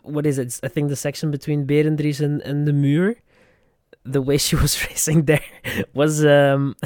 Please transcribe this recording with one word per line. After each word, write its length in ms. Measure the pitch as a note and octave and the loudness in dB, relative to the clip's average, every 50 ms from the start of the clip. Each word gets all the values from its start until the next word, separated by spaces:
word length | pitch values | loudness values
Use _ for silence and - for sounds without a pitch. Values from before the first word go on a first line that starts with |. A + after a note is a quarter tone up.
| - | -12
what 220 | - D3 D3+ D3 | -8 -6 -2 -2
is 140 | D3+ C3+ C3+ | -2 -2 -2
it? 180 | B2 B2 - - - | -4 -6 -8 -8 -8
I 60 | B2+ | -6
think 180 | - D#3 D3 | -4 -2 -2
the 80 | C#3+ C#3+ | -2 -4
section 360 | - - D3 C#3 - - D#3 | -4 -6 -8 -6 -6 -4 -4
between 360 | D3 C3+ - D#3 D3 D3 C#3 | -4 -4 -4 -4 -4 -2 -2
Berendries 540 | C3 C#3+ D3+ D3+ D#3 D#3 D3 D3 D3+ C#3+ C3 | 0 2 2 2 2 0 0 -2 -2 -2 -2
and, 200 | D3+ C#3+ D3 C#3+ - | -2 -2 -2 -4 -4
and 220 | C3 C#3+ D3 D3 | -4 -4 -2 0
the 60 | D3+ | 2
Muur, 460 | C#3+ C#3+ C#3+ C#3 C#3+ D#3+ F3+ G3+ A#3 - _ _ _ _ _ _ _ _ _ _ _ _ _ _ _ - - | 2 2 2 2 2 2 0 0 -2 -6 _ _ _ _ _ _ _ _ _ _ _ _ _ _ _ -18 -10
the 160 | B2+ C3 C#3 | -4 -4 -2
way 160 | C3 C3+ C#3+ | 0 0 0
she 180 | D3 - - E3 | 0 0 0 0
<laughs> 80 | C#3+ - | 2 2
was 180 | D3 - - - | 2 0 -2 -6
racing 380 | - - - - D#3 D3+ E3 D3 | -6 -6 -4 -2 2 2 2 4
there 180 | C3+ D#3 C#3 - - - - - - - - G2 - - | 2 2 0 0 -6 -18 -14 -10 -8 -6 -6 -6 -4 -2
was, 300 | C3 D3 D#3 D#3 D3+ D3+ | 0 0 2 2 4 4
um, 540 | D3 C#3+ C#3+ C#3+ C#3 C#3 C#3 C#3 C#3 - - - | 6 6 6 6 4 4 2 0 -2 -4 -6 -6